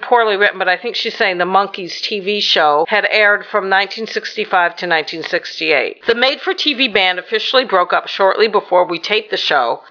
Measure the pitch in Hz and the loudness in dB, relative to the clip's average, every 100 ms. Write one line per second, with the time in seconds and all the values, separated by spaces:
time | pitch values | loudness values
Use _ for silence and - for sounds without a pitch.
0 | - 240 220 196 208 190 185 180 240 - | 2 4 4 4 2 2 0 0 -2 -6
1 | 226 - 214 180 180 190 196 196 175 - | -6 -2 -2 0 2 2 0 -4 -10 -8
2 | - 214 185 208 - 196 156 147 165 214 | -6 -4 -4 -2 0 2 4 4 2 0
3 | 196 214 208 202 180 214 190 190 196 226 | 2 4 4 2 0 -4 0 0 0 -6
4 | 220 220 - - 208 190 170 170 180 160 | -8 -8 -8 -8 -2 0 0 -2 -2 -2
5 | 151 165 151 175 - - 160 147 113 - | -2 -8 -4 -4 -6 -6 0 0 0 -6
6 | - 233 254 294 - 370 311 247 262 202 | -2 0 0 -2 -4 -2 -2 0 0 2
7 | 185 180 - 220 - 247 254 190 175 175 | 0 0 -4 -4 0 0 2 0 2 0
8 | - - 196 - 220 202 - 180 170 170 | -2 0 2 4 2 2 2 2 2 -2
9 | - 214 214 - - 147 120 - - | -2 -2 -2 -4 0 0 0 -2 -8